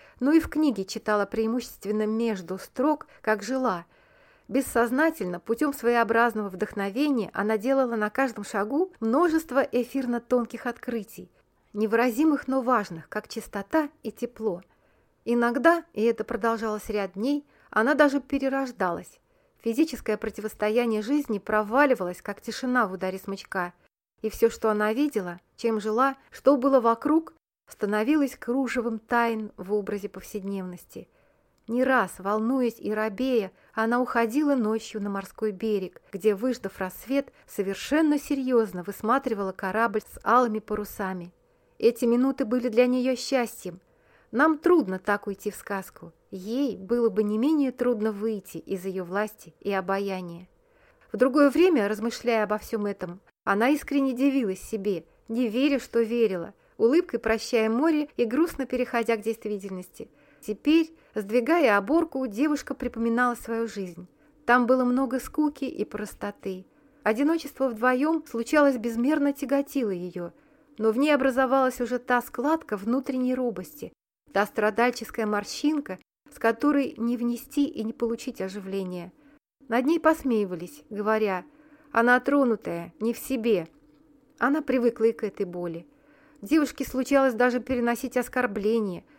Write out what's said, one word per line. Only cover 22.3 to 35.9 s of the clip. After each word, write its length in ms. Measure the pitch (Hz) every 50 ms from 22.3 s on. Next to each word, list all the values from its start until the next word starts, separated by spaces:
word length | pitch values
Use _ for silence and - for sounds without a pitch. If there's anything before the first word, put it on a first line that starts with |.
| 196 -
тишина 460 | - - 220 - - 247 247 254 226 185
в 40 |
ударе 260 | 185 180 185 185 185 190
смычка. 540 | - - 196 202 - - - 196 175 175 - _ _ _ _ _ _ _ _ _
И 80 | - 220
всё, 220 | - - 233 226
что 200 | - - - 220
она 220 | 214 208 214 214
видела, 480 | 220 254 294 294 - 214 180 175 175 180 - _ _
чем 240 | - - 226 226 214
жила, 360 | 196 220 214 233 262 277 262 - _ _
что 240 | - - - 262 294
было 240 | 254 240 277 269 254
вокруг, 520 | 220 233 233 226 - 285 302 320 320 - - _ _ _ _ _ _ _
становилось 680 | - - - 196 208 214 220 247 311 311 277 254 -
кружевом 600 | - - - 240 269 269 233 - 254 226 233 226 214
тайн 540 | - - 247 240 233 233 226 220 214 208 -
в 160 | - 180 185
образе 360 | 208 208 196 185 202 202 190 -
повседневности. 1000 | - 190 - - - 208 185 196 196 190 185 180 180 175 - - - 185 185 - _ _ _ _ _ _ _ _ _ _ _ -
Не 160 | 226 247 262
раз, 300 | 269 262 247 196 175 - -
волнуясь 640 | 185 196 208 214 220 226 269 262 247 233 - -
и 120 | - 202
робея, 600 | 214 214 214 214 196 196 254 269 254 226 196 185 - _ _ _
она 280 | - 226 220 226 240 247
уходила 560 | 254 233 - 240 233 220 220 294 311 285 285
ночью 440 | 254 220 214 220 220 214 - - 214
на 80 | 202 208
морской 440 | 196 196 196 - - - 220 214
берег, 500 | 202 185 226 220 208 196 185 175